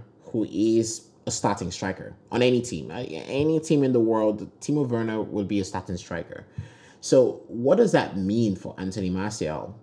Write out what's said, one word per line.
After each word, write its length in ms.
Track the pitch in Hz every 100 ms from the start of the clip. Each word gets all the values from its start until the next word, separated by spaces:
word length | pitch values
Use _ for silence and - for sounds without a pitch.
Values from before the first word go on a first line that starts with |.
| - _ -
who 220 | 117 104
is 560 | 90 110 113 113 - - _ -
a 60 |
starting 400 | - 113 98 87
striker 440 | - 98 92 104 - _
on 120 | 117
any 180 | 127 123
team? 300 | 117 85 64
Uh, 120 | 87 -
any 500 | 78 - 131 151 160
team 240 | 156 151
in 80 | 131
the 80 | 123
world, 480 | 113 110 107 104 95 -
Timo 280 | - 147 131
Werner 320 | 117 113 110
would 240 | 98 92 98
be 120 | 101
a 60 | 95
starting 320 | 92 - 87
striker. 480 | - 85 87 - - - - - - -
So 400 | - 135 120 - -
what 300 | 113 127 196
does 140 | 220
that 220 | 156 92 95
mean 400 | 95 110 113 95
for 200 | - -
Anthony 320 | 95 95 92
Martial? 680 | 92 101 110 80 78 57 101